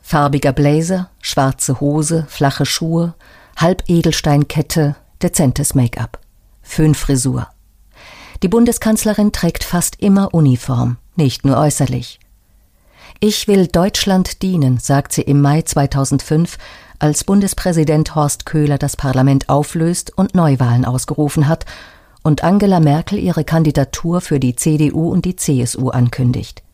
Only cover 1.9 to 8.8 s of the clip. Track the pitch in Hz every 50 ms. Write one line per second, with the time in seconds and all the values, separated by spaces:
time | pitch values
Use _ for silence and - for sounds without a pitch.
1.9 | 147 156 151 147 165 160 156 - - - 160 139 - - 143 - - - 165 160
2.9 | 165 165 170 170 165 _ - - - - - _ _ - 160 170 185 - - -
3.9 | 175 170 160 165 156 - - 160 147 143 147 - - 151 143 - - 165 151 143
4.9 | 147 - _ _ _ - - 175 - - 160 127 - - 147 - - 139 123 117
5.9 | - - 113 - - - - _ _ _ _ _ _ _ - - - - 156 156
6.9 | 143 - - - 143 131 131 135 123 123 135 - _ _ _ _ _ _ _ _
7.9 | _ - - - - - - - - - - 180 202 233 240 240 226 -